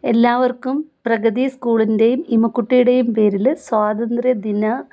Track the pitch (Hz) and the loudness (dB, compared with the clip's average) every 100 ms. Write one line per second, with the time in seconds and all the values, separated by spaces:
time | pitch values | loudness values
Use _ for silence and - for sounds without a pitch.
0 | 247 233 240 240 254 247 254 277 311 _ | 0 2 2 2 0 -2 -6 -6 -6 _
1 | - 226 220 214 262 254 240 226 220 214 | -4 0 0 0 -4 -4 -2 0 0 2
2 | 226 247 349 226 226 233 214 254 247 254 | 2 0 0 0 0 -2 0 2 4 2
3 | 240 214 208 196 220 320 - 220 214 214 | 0 2 0 2 0 -2 -2 -2 0 -2
4 | 226 240 247 240 208 208 214 254 285 | -4 -2 -2 -2 -2 -2 -2 -2 -8